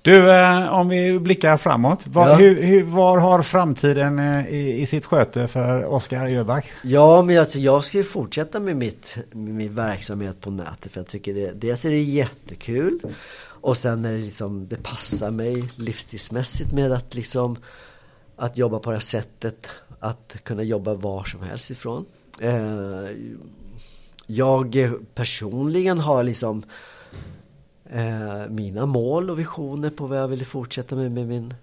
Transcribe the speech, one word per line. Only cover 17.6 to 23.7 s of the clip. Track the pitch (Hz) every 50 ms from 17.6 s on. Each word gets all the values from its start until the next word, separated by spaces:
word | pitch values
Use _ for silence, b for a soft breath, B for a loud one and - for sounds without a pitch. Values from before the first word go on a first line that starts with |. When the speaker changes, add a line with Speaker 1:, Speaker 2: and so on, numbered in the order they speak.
| b b b b b b b b b b b b b b _
Speaker 2:
att | - 123 120 117
jobba | 120 123 117 110 107
på | - 117
det | 110
här | 104
sättet, | - - - 110 104 - _ _ - 113 110 _ - - - - _ _ - _
att | - 107 117 _ _ _ - 107 _
kunna | - 120 104 110
jobba | 110 113 104 95 110 107
var | 95 95 101 98 95 98
som | - - 95
helst | 95 92 98 123 - -
ifrån. | 131 - - 113 120 147 196 - b b b b b -
Eh, | 110 120 123 117 110 107 107 104 98 98 98 95 98 98 107 113 113 117 113 - - 107 104 - - -